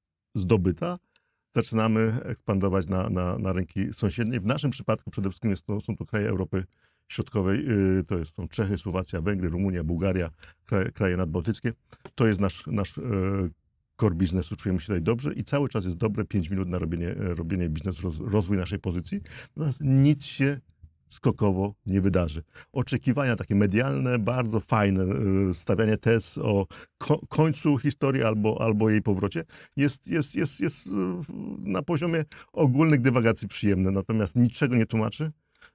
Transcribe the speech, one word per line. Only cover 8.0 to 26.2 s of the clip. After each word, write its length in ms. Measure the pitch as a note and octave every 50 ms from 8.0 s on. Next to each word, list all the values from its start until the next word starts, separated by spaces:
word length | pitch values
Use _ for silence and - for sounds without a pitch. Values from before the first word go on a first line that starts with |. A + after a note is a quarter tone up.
y, 40 | F2+
to 140 | - G#2 F2
jest, 140 | D#2+ D2+ -
są 140 | - F2 E2+
Czechy, 300 | - - A2 F#2+ G2+ F#2+
Słowacja, 420 | - G2 E2 F#2 F2+ - - F2
Węgry, 280 | D#2+ F#2+ G#2 F#2+ F2+ F2
Rumunia, 360 | D#2+ F2+ G2 G2 F#2 F2+ D#2+
Bułgaria, 460 | D#2 F2 E2 F2 G2 F#2 F#2 F2 E2 - _ - - - _ _
kraje, 240 | - - G2 F#2+ -
kraje 260 | - - G#2+ F#2+ F2+
nadbałtyckie. 560 | F2 F#2 E2 D#2 F#2 E2 G2 G#2+ - - A#2+ A2+ - _ _ - - - - -
To 120 | - B2
jest 140 | A2+ G#2 F#2
nasz, 260 | G2+ F#2+ - - -
nasz, 320 | - - G#2+ G2 - - -
e, 40 | - B2 A2+ G2 F#2 F#2+ G2 G2 F#2+ F2 - - _ _ _ _ _ _ _ -
core 140 | - G#2+ F2
biznesu, 420 | E2 F#2+ F2 E2 F#2 F2 - -
czujemy 240 | - - G2+ F#2 F2+
się 60 | -
tutaj 160 | - G#2 F2+ E2
dobrze 320 | D#2+ A#2 A#2 C3 D3 -
i 100 | - G#2
cały 240 | - - C#3+ C#3+ B2+
czas 160 | - A#2 F#2
jest 120 | F#2 F2
dobre 280 | E2+ - A2 G2+ G#2 G#2
pięć 260 | - - G2+ E2+ D2+
minut 180 | G2 F#2+ F#2+ F2+
na 100 | F2 F2+
robienie, 300 | E2+ E2 E2+ E2+ E2+ E2+
e, 240 | - - - F#2 F2
robienie 340 | D#2+ E2+ E2 F#2+ F#2 F2 E2+
biznesu, 340 | D#2 D2+ D2 G2 F2+ - -
roz-, 180 | F#2 D#2+ D#2
rozwój 360 | D2+ - G2 G#2+ G2 E2+ G2+
naszej 220 | F#2+ F2+ F2 G2+ G2
pozycji. 420 | - G2 E2+ F2+ E2 - - G3+ - - - - - - _
Natomiast 240 | - D3 D3 B2+ -
nic 440 | D3+ C3+ C3 C3+ C3+ C#3+ D3+ D3 -
się 360 | - - - C#3 C3+ C#3+ C3 - _ _ _ - - _ _ _ _
skokowo 640 | - - - - - - G#2+ G2+ F#2+ F#2 G2 G2+ G2+ - _
nie 140 | - F#2 G2
wydarzy. 420 | F#2 G2 F#2 F#2 F2 D#2+ D2+ E2 E2 - _ - - - -
Oczekiwania 640 | - B2 - - A#2+ - - A#2+ A#2+ C#3+ C3 A#2
takie 180 | G2 - - G#2+
medialne, 640 | G2+ G#2 G2+ F#2 G#2+ B2 C3+ C#3 C#3 C3 B2+ B2 A#2+
bardzo 420 | G#2+ G2 B2 B2+ B2 A2+ G#2+ A2
fajne, 440 | - - - A2 G#2 G2+ G2 F#2+ F#2+
e, 500 | F2+ G2+ C3+ A#2+ G2 F#2+ F#2+ G2 F#2+ F2+
stawianie 420 | - - - A2 F#2 A2+ G#2+ G#2+
tez 420 | G#2+ - A#2 A#2 A2+